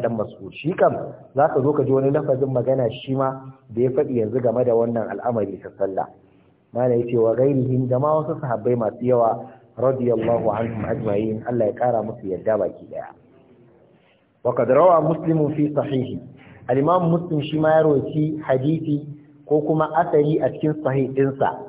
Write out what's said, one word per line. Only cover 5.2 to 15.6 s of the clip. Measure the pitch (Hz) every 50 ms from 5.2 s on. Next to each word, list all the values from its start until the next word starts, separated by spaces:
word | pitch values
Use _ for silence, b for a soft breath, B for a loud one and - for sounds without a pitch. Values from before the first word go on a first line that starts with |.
| - 123 120 110 98 98 98 92 -
ta | 95 - -
sallah. | 98 95 92 90 76 - - - b b b b b b b b _ _ -
Malam | 117 127 127 120 120
ya | 120
ce | 120 123
wa | 117 110 113 113
ghairihim, | 120 131 143 143 131 123 127 127 127 127
da | 123 123 127
ma | 143 151 156 156
wasu | 151 165 160 - -
sahabbai | 127 117 107 107 120 123
masu | 117 113 104 113 -
yawa, | 123 123 127 117 117 113 104 - B B B B B B _ -
radiyallahu | 123 135 127 117 120 120 113 110 113 117 117 113 113 110
anhum | 101 110 117 113 113 107 101
ajma'in, | 110 113 - 110 107 101 104 110 110 107 110 -
Allah | 123 123 117 110 104
ya | -
kara | - 120 123 117 110 104
musu | 110 110 - 101
yadda | 95 92 85 - 110 110 98
baki | 92 85 - - - 67
daya. | 71 76 65 - - _ _ _ - - _ _ - - - - _ _ _ _ _ b b b b b b b _ _ -
Wa | 123 -
qad | - 120 113
rawa | 131 143 175 185 170 160
Muslim | 156 160 165 160 - 160 160 156 151 143 151
fi | 151